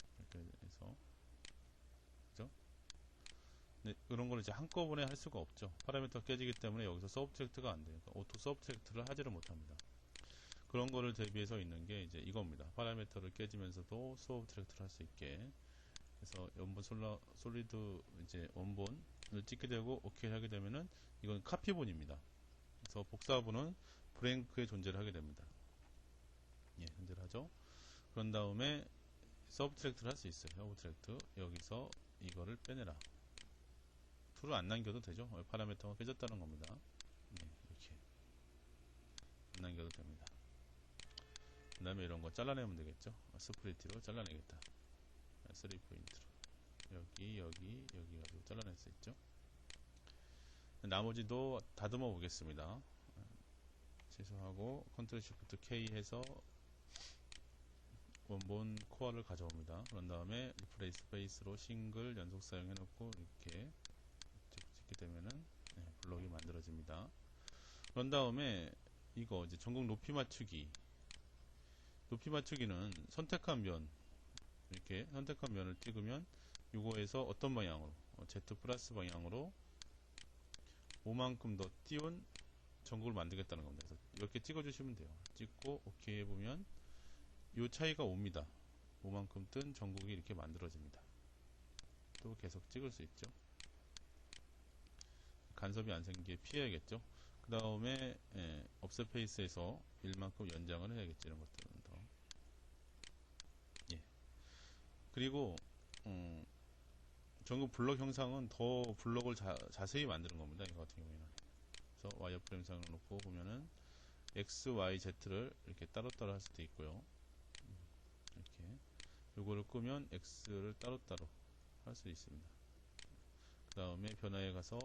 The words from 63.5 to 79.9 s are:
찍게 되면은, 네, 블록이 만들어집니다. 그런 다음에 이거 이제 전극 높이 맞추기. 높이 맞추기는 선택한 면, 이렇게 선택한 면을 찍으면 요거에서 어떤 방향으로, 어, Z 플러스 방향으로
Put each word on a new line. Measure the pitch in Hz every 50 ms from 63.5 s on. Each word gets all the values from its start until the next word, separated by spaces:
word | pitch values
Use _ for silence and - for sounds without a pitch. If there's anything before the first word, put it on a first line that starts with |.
| 82 92 123 156 - - - - - - - - - - - - - - - - - - - - - - - -
찍게 | - - 87
되면은, | 85 85 85 85 113 135 151 165 - - - - - -
네, | 92 85 82 80 -
블록이 | - 90 87 87 92 90
만들어집니다. | 82 82 85 82 85 85 80 82 80 80 78 78 78 85 110 - - - - - - - - - - - - - - - - -
그런 | - 123 127 135
다음에 | 143 139 131 120 117 139 147 127 104 90 80 - - - - - - - - - -
이거 | 117 117 - 104 90 87
이제 | 85 87
전극 | 82 - 117 123 131 127
높이 | 113 110 - - -
맞추기. | 147 143 127 - - - 120 101 85 76 73 76 - - - - - - - - - - - - - - - - - - - - - - - - - - - -
높이 | 120 113 - 151
맞추기는 | 151 147 139 - 151 131 120 104 92 87 101 104 90 80 76 -
선택한 | - - 160 - 185 170 - 165 147 120
면, | 101 92 85 80 78 76 - - - - - - - - - - - - - - - -
이렇게 | 92 95 - - 95 95 123 -
선택한 | 139 135 139 139 143 - 151 123
면을 | 107 95 92 92 90
찍으면 | - - 120 110 107 104 110 131 151 180 - - - - - - - - - -
요거에서 | 107 104 113 110 107 104 101 - 135
어떤 | 127 - - - - 135 131
방향으로, | 113 98 87 78 78 78 76 76 - - - -
어, | - 85
Z | - - 98 - - 107 -
플러스 | - 120 123 120 - - 117
방향으로 | 101 90 87 85 85 85 85 104 127 151 190 - - - - - - - -